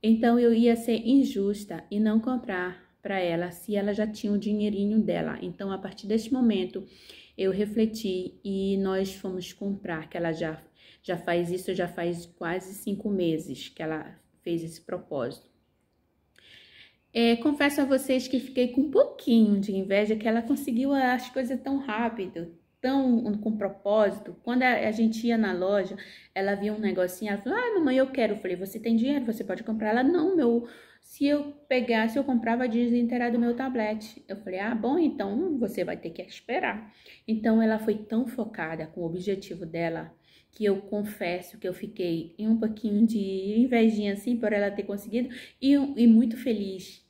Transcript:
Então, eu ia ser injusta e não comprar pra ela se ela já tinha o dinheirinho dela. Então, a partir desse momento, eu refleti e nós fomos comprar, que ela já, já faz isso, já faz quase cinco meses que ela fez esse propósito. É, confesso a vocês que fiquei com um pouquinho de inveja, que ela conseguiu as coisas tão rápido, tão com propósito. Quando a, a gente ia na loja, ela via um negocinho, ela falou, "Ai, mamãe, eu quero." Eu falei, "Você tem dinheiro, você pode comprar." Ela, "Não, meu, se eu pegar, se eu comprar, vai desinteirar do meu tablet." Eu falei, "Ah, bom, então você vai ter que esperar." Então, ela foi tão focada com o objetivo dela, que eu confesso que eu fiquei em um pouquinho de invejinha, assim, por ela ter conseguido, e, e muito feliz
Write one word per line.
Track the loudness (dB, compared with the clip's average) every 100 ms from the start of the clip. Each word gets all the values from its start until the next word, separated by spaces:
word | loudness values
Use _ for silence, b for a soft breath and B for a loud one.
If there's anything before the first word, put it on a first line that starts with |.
Então, | 4 4 6 6
eu | 6
ia | 6 6 4
ser | 2 -2 4
injusta | 4 4 0 -2 -2 -6 -12 -6
e | 0
não | 2 2
comprar | 2 -4 -2 -2 -2 -8 _ _
pra | -6 -2
ela | 0 0 -2
se | -8 -4 -2
ela | 0
já | 0 -2
tinha | -2 -2
o | -2
dinheirinho | 0 0 0 0 2 2
dela. | 2 0 -2 -6
Então, | -10 -8 -8
a | -6
partir | -8 -12 -2
desse | -2 0
momento, | 2 4 2 0 -6 -14 B B B B -2
eu | -2
refleti | 0 -2 2 0 0 -4 -4 -6 -10 -6
e | -2 0 2
nós | 2 0 -2
fomos | -4 -8 -8 -10
comprar, | -8 -6 -6 -6 -8 -6
que | -4
ela | -4
já, | -2 -4 -6 -14 b b b
já | -8 -6
faz | 0 0 0
isso, | -4 -4 -4
já | -4
faz | -4 -4 -4 -10
quase | _ -6 -6 -6
cinco | -12 -6 -4 -2
meses | 0 0 0 -4 -12 -12
que | -10
ela | -6 -6 -8 -18 _ _
fez | -6 -6
esse | -6 -14
propósito. | -10 -10 -8 -6 -6 -8 _ _ _ _ _ _ _ _ _ _ B B B B B B _
É, | 2 2 4
confesso | 2 2 2 2
a | 2
vocês | 2 2 0 0
que | -4
fiquei | -2 -2 0
com | 2
um | 2
pouquinho | 4 2 0 2 6 6 4
de | 0 -4
inveja, | 0 2 2 0
que | 0
ela | 0
conseguiu | 0 -2 0 -2 0
as | 2 2 0 -2
coisas | -6 -4 -4
tão | -2 -4
rápido, | -2 -2 -2 -4 -8 -8 -10 -12 _ _
tão | 0 2 4 4 2 -2
com | -2 -2
propósito. | -2 -4 0 4 4 0 -12 -12
Quando | -2 2
a, | 2 2 0
a |
gente | 2 2 2 0
ia | 2
na | 2
loja, | 2 2 0 0 -8 B B B
ela | -4 -2 0
via | -2
um | -2
negocinho, | -2 0 -2 -2 -4
ela | -4
falou, | -2 -2
"Ai, | 0
mamãe, | 2 2 4
eu | 2
quero." | 2 0 0
Eu |
falei, | -4 -6
"Você | -6 -6
tem | 0 2
dinheiro, | 4 0 -2
você | -4
pode | -4 -6 -4
comprar." | -4 0
Ela, | 2
"Não, | 4 4 2
meu, | 2 4 2 -2 B B B
se | _ -2 0
eu | 0 -2 -12 _
pegar, | -2 2 2 2
se | 0
eu |
comprar, | 0 0 0 0
vai | 0
desinteirar | 0 2 2 2 0 0
do | 2
meu | 0
tablet." | 0 -2 -2 -2 -4 -8 -20 -14
Eu | -12
falei, | -8 -6
"Ah, | -4
bom, | -2 0 2
então | 2 0 -4 -2 -2 -2
você | -2 -2
vai | -4 -4
ter | -10
que | -12
esperar." | -14 -16 -6 -4 -2 -6 -10 B B B -6
Então, | -2 2 4
ela | 4 2
foi | 0 -4
tão | -2 -4 -2
focada | -4 -8 -6 -8 -6 -10
com | -8
o | -6
objetivo | -6 -4 -6 -6 -12 -8
dela, | -4 -4 -4 -10 b b b b
que | _
eu | 0 0
confesso | -2 -6 -6 -6 -4 -4 -8 -8
que | -8
eu |
fiquei | -6 -10 -6 -2 -2 -6 -6
em | 0
um | 2
pouquinho | 2 -2 -2 4 4
de | 2 -2 -4 -2 2
invejinha, | 4 6 4 4 -2
assim, | -2 -2 -2
por | 0
ela | 2 0
ter | -2
conseguido, | -6 -6 -4 -2 -2 B B B
e, | 4
e | 4 4 6 8
muito | 10 6 0
feliz | -2 -2 -4 -8 -14 -20 _